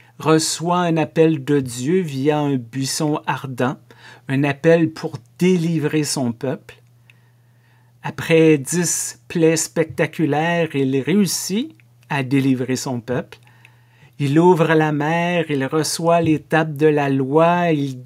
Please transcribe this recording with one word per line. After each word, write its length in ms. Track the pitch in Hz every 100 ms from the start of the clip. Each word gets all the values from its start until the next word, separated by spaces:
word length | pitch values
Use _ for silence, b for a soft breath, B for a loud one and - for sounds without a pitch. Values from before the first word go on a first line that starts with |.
| b b
reçoit 580 | 147 160 156 - 165 175
un 180 | 175 165
appel 480 | 151 - 160 151
de 140 | 131 143
Dieu 440 | 131 120 127 185
via 360 | 170 135 143 147
un 160 | 147
buisson 640 | 135 113 127 131 - 156 151 -
ardent, 520 | 135 135 123 127 170 _ B B B B
un 160 | 135
appel 480 | 143 139 165 170 156
pour 260 | - 160 - - -
délivrer 640 | 180 185 165 165 147 156
son 260 | 143 - 123
peuple. 500 | 117 131 143 - - _ _ b b b b b b b b b b
Après 520 | - - - 165 160 151
dix 640 | 127 170 170 - - - -
plaies 300 | 180 160 160
spectaculaires, 1120 | - - 160 - 156 - 151 143 165 170 160 139
il 240 | 135 135
réussit 760 | 127 202 190 - - 196 311 - _ _ -
à 120 | 143
délivrer 540 | 127 139 135 127 123 127
son 240 | 143 120
peuple. 380 | - 127 - - b b b b b b b b
Il 160 | 139 151
ouvre 340 | 175 170 156
la 160 | 160 156
mer, 540 | 147 147 170 170 175 156
il 160 | 143
reçoit 560 | 131 156 147 - 165 170
les 200 | 165 151
tables 360 | - 156 160 143
de 120 | 156
la 200 | 147 143
loi, 600 | 135 131 151 170 175 175
il 320 | 156 139 127